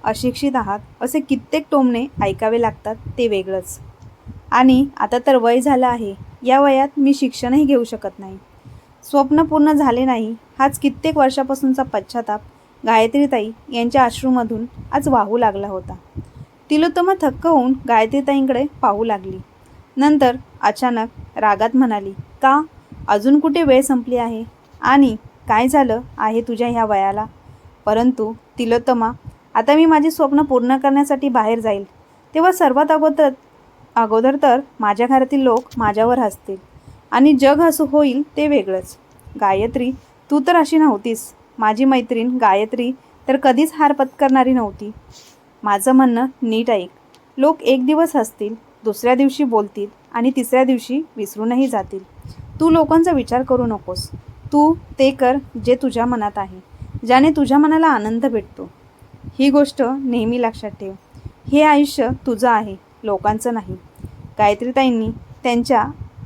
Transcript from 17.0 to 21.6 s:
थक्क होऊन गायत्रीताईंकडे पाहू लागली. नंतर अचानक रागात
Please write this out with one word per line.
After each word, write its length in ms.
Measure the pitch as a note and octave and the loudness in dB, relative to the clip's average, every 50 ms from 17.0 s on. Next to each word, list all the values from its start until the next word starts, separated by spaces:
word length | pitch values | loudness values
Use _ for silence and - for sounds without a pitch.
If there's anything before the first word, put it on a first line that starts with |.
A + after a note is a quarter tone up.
| F4 F#4+ G4 F#4 | 0 0 0 0
थक्क 260 | D#4+ C#4 - - - | -2 -4 -2 -2 0
होऊन 260 | E4 D#4+ C4+ B3 B3+ C4 C4 - A#3+ | 2 2 2 2 0 -2 -2 -2 0
गायत्रीताईंकडे 760 | A#3 A3 A3+ A3 C4+ C#4+ C4+ C#4+ C#4 C#4 C4+ C4 B3+ A#3+ C#4+ D4 - - | 2 2 2 2 0 -2 -2 0 0 0 0 0 -2 -2 -2 -6 -4 -2
पाहू 220 | - G#3+ G3+ G#3 A3+ | -2 0 0 0 -2
लागली. 340 | A3+ G#3 G3 F#3 F#3+ F#3 F#3 - _ _ _ _ _ - - - _ - C4 | -4 -4 -6 -6 -12 -14 -14 -16 _ _ _ _ _ -20 -20 -20 _ -4 0
नंतर 380 | C#4 D4 D4+ C#4 C4+ B3 A#3+ C4 - _ - - | 2 2 4 4 2 2 0 -2 -8 _ -8 -4
अचानक 460 | - G#3 G#3 - B3+ B3 A#3+ A3 A3+ A#3 - - - - - | -2 -2 -2 0 -2 -2 -2 -2 -6 -6 -10 -16 -20 -14 -6
रागात 340 | - G#3+ G#3+ G3+ F#3+ | -2 0 0 0 0